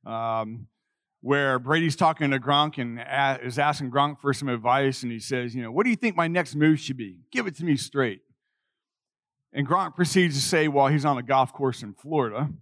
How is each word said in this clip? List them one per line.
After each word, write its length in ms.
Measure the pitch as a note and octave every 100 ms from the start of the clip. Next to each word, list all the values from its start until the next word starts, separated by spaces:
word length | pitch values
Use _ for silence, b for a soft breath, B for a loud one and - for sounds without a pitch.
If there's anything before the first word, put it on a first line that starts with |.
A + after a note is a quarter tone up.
um, 600 | G#2+ A2+ A2+ A2+ A2 A#2 - _ _ _ _ _
where 400 | A#2+ C#3+ C#3 B2+
Brady's 380 | B2 D#3+ E3 C#3
talking 340 | E3 D#3 C#3+
to 80 | C3+
Gronk 380 | B2 C#3+ D3+ C#3+
and 220 | A#2+ A#2+
a-, 460 | C3 C3+ C#3 C3
is 140 | B2+ B2
asking 320 | D3 C#3+ C3+
Gronk 300 | C3 D3 C#3+
for 120 | C#3
some 140 | C3 C#3
advice, 560 | A#2+ A#2 C3 C3+ C3
and 80 | B2
he 80 | A2+
says, 340 | G#2 C3 A#2+
you 80 | B2
know, 120 | A2+
"What 100 | C3+
do 60 | A#3+
you 80 | A3+
think 180 | A#3
my 140 | F3 E3
next 260 | F3 D#3+
move 240 | D3 D3+ D3+
should 160 | -
be? 220 | B2+ G#2 F2 _
Give 140 | B3+ G#3
it 80 | D3
to 80 |
me 100 | E3+
straight." 460 | C#3 - C#3 B2 F#2+ _ _ _ _ _ _ _ _ _ _ _ _ _
And 160 | - C#3
Gronk 260 | F3+ F3
proceeds 420 | - E3+ F#3+ F3
to 60 | C#3
say, 280 | - E3 D#3
while 180 | C#3 C3+
he's 160 | D3
on 140 | C#3+ C3
a 40 |
golf 300 | B2 C3+ B2+
course 320 | - C3+ A#2+
in 120 | G#2
Florida 540 | G2 D3+ D3+ A#2 G#2+ D3 -